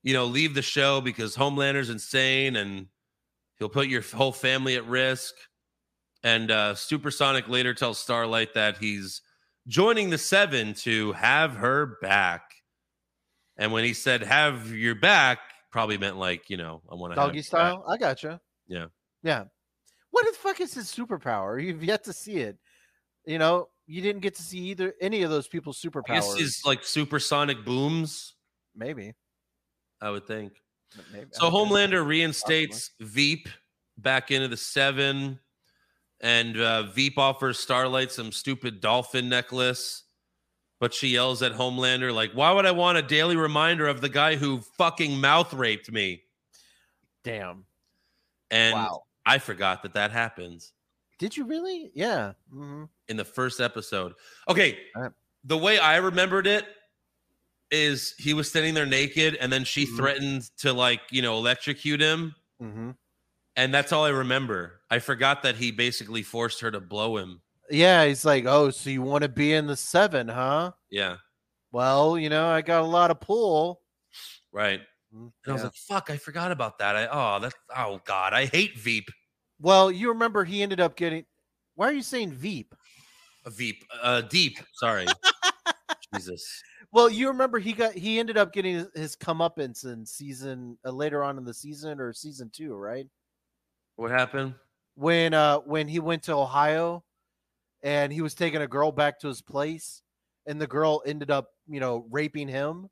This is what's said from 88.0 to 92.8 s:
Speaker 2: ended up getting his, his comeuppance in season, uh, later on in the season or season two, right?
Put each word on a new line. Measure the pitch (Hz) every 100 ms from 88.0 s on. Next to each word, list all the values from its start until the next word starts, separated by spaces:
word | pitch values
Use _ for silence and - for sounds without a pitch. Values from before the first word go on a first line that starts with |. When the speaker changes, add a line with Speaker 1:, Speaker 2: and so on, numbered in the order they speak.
| 202 220
Speaker 2:
ended | 226 214
up | 190
getting | 196 185 175
his, | 170 160
his | 156 -
comeuppance | - 160 170 160 135 113 131
in | 113 110
season, | - 143 127 135 127 123 117 127
uh, |
later | 131 151 147 143
on | 135
in |
the | 123
season | 113 147 147 156 143
or | 123
season | 117 151 135 117
two, | - 156
right? | 104